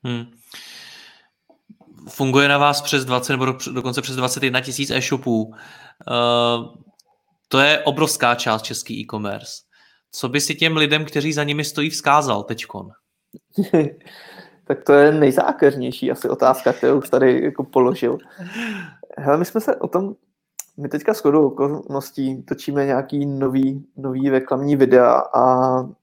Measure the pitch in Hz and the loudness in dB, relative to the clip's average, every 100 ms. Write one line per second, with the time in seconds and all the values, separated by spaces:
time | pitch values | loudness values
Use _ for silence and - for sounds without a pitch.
0 | 127 120 120 _ _ - - - - - | -6 -8 -10 _ _ -20 -20 -20 -20 -20
1 | - _ _ _ _ _ _ - _ - | -20 _ _ _ _ _ _ -20 _ -20
2 | - - 135 131 143 143 143 143 - 143 | -20 -6 2 4 4 4 2 0 -2 -4
3 | 131 127 123 135 131 131 - 127 123 123 | 0 -2 -2 -2 -2 -4 -8 -6 -6 -6
4 | 131 131 127 131 135 127 131 131 139 123 | -8 -4 -4 -2 -2 -2 -4 -8 -4 -4
5 | 127 135 127 113 110 110 - - - _ | -2 -4 0 -2 -2 -10 -20 -20 -20 _
6 | - 120 120 120 120 120 117 - _ _ | -6 -2 2 2 0 -2 -6 -18 _ _
7 | _ _ _ _ _ 135 143 151 151 139 | _ _ _ _ _ 2 4 4 0 0
8 | 151 - 123 120 - 110 - 113 - 117 | -2 2 0 0 0 -2 -4 -12 -10 -12
9 | 117 110 104 104 - - _ _ _ _ | -10 -8 -8 -8 -12 -20 _ _ _ _
10 | _ - 127 139 143 151 160 160 147 156 | _ -10 -6 -4 -4 -2 0 2 0 0
11 | 147 147 151 147 147 147 147 - 151 151 | -2 -4 -4 -4 -4 -4 -6 -4 -4 -4
12 | 147 147 143 104 101 113 - 98 98 _ | 2 2 2 -4 -4 -10 -10 -16 -18 _
13 | _ _ _ - _ - 196 170 147 - | _ _ _ -20 _ -6 0 2 0 -4
14 | - - - - - _ _ 139 - 143 | -20 -20 -20 -20 -20 _ _ -4 4 6
15 | 147 156 143 131 - 277 143 139 123 127 | 8 6 4 4 0 4 2 2 -8 -6
16 | 131 127 120 - 127 131 - 127 127 139 | -6 -4 -4 2 2 2 0 0 2 0
17 | 131 127 131 127 143 139 135 131 123 - | 2 2 4 2 0 -6 -4 2 2 2
18 | 120 131 - - 180 214 233 202 165 _ | -2 -4 -10 -18 -14 -10 -10 -10 -14 _
19 | - - 139 151 175 220 - - - 180 | -20 -6 0 0 0 -4 -2 -4 -2 -4
20 | 196 214 _ _ _ _ - - 143 147 | -4 -10 _ _ _ _ -20 -12 -8 -4
21 | 180 214 147 151 143 135 139 151 - 139 | -4 0 2 4 2 0 -4 -4 -6 -8
22 | 139 - 135 131 - - - 143 139 127 | -8 -6 -6 -6 -8 -8 -4 -2 0 -2
23 | 139 143 143 139 135 131 135 139 - - | -2 -4 -4 -2 0 0 0 -2 -12 -10
24 | 135 131 139 131 131 135 143 143 131 127 | -6 -2 0 0 0 -2 0 4 8 8
25 | 123 123 - - 127 127 131 127 131 - | 8 4 2 2 4 4 2 0 -4 -12